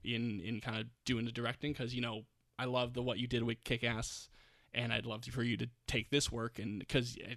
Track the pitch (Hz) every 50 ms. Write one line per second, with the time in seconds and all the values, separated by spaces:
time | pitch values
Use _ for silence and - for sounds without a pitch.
0 | - 117 120 113 117 120 107 101 82 104 117 104 - 127 113 110 110 117 - _
1 | - - 127 113 117 120 117 120 120 117 120 - - 147 143 - 127 117 123 123
2 | 120 117 113 107 107 - _ _ _ _ _ - 123 127 123 127 123 120 120 127
3 | 123 127 117 92 123 120 127 120 113 120 117 - - - 120 110 120 117 113 110
4 | 107 - - - - - - - - - - - _ _ - 120 120 120 110 113
5 | 110 113 107 113 120 - - 123 117 120 117 - - 123 - _ _ - - 120
6 | 110 - - 143 139 - - 117 113 117 - - 107 110 104 101 - - - 139
7 | 120 123 120 - - - 123